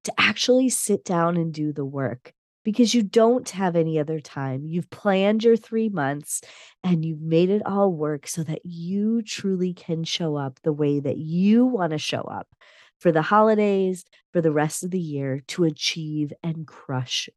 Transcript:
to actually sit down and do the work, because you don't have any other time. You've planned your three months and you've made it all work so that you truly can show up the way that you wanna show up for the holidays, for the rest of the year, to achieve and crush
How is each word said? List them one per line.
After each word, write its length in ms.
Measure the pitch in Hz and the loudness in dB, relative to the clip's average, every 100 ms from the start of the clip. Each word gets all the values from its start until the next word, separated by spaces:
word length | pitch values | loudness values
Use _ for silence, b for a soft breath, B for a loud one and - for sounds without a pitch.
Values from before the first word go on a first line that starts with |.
| - | -8
to 80 | - | 0
actually 520 | 202 214 - 254 262 | 0 0 2 4 4
sit 340 | - - 202 | 0 -2 -2
down 320 | - 170 170 175 | 0 0 2 0
and 180 | 165 | -2
do 200 | 156 151 | -4 -4
the 100 | 147 | -4
work, 480 | 139 139 127 127 - _ _ _ 214 | -6 -4 -6 -6 -16 _ _ _ -2
because 280 | 214 220 | 2 4
you 100 | 240 | 4
don't 460 | 196 226 226 247 - | 2 4 4 4 -2
have 260 | 185 190 170 | -4 0 2
any 240 | 160 156 | 2 0
other 220 | 147 160 | -2 -6
time. 440 | - 143 135 131 156 | -8 -6 -6 -6 -6
You've 240 | 175 - | -6 -8
planned 540 | - 202 190 196 220 | -4 0 2 2 4
your 140 | 233 226 | 4 4
three 320 | - 226 220 | 2 -2 -2
months 500 | 185 135 147 147 - B B B B | 0 -2 -2 -6 -10 B B B B
and 220 | 185 165 | 0 0
you've 180 | 160 151 | -2 -4
made 280 | 160 165 180 | 0 2 4
it 120 | 208 208 | 2 0
all 260 | 196 202 | 0 2
work 340 | 156 151 147 - | 0 -4 -4 -8
so 160 | 165 | -8
that 180 | 156 - | -6 -8
you 580 | 180 170 170 196 214 233 | -10 -10 -6 -2 0 -2
truly 520 | 220 - 196 185 180 | -4 -6 -4 -2 -2
can 320 | 175 - 160 165 | -4 -6 -4 -4
show 320 | - 165 147 | -4 -2 -2
up 240 | 135 - | -4 -4
the 80 | 160 | -2
way 300 | 147 147 143 | 0 2 0
that 160 | 139 - | -2 -4
you 480 | 156 175 202 226 254 | -2 2 4 6 4
wanna 320 | 233 165 151 | 2 -2 -2
show 240 | - 113 | -4 -6
up 260 | - 101 - _ b b b _ | -6 -10 -12 _ b b b _
for 100 | 175 | 2
the 100 | 160 | 2
holidays, 840 | 160 208 220 214 208 196 190 180 - b _ | 4 6 6 4 4 2 0 -2 -10 b _
for 80 | 180 | 0
the 140 | 160 | 2
rest 280 | 151 151 - | 2 0 -2
of 100 | 185 | -6
the 80 | 185 | -4
year, 400 | 160 143 135 135 - | -4 -4 -4 -4 -6
to 180 | - 165 | 0 0
achieve 680 | 151 - 165 156 151 147 - | 0 -6 -6 -6 -4 -4 -6
and 240 | 165 160 147 | -8 -8 -10
crush 600 | - - 131 127 - - | -16 -8 -6 -4 -6 -8